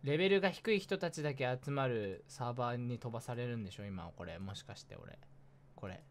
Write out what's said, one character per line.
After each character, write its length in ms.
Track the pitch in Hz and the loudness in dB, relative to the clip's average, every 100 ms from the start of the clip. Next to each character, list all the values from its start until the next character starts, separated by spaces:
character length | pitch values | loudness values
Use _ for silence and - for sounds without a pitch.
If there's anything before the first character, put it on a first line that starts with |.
レ 140 | 139 156 | 2 4
ベ 100 | 190 | 8
ル 140 | 196 | 8
が 80 | 190 | 6
低 240 | 165 - | 2 2
い 60 | 208 | 2
人 180 | - 190 | 4 0
た 120 | 175 | 0
ち 120 | 160 | 0
だ 100 | 147 | -2
け 160 | 135 123 127 | 2 2 2
集 60 | - | 0
ま 180 | 143 135 | 2 2
る 340 | 117 101 92 - | 2 0 -4 -10
サ 240 | - 120 | -4 -2
ー 20 | |
バ 200 | 120 120 | 0 0
ー 20 | 120 | 0
に 220 | 123 120 | -2 -2
飛 120 | 123 | -4
ば 100 | 113 | -4
さ 120 | - | -4
れ 140 | 120 123 | -4 -2
る 80 | 117 | -2
ん 80 | |
で 80 | 101 | -4
し 80 | - | -6
ょ、 60 | 104 | -6
今、 260 | 92 85 - | -6 -8 -8
こ 100 | 87 | -8
れ。 120 | 82 | -6
も 160 | 95 | -6
し 80 | 98 | -8
か 120 | - 101 | -10 -14
し 60 | |
て 120 | - 95 | -12 -14
俺。 220 | - - - - - - - | -14 -16 -18 -20 -20 -20 -20
こ 140 | - 98 | -10 -10
れ。 120 | 92 - | -10 -14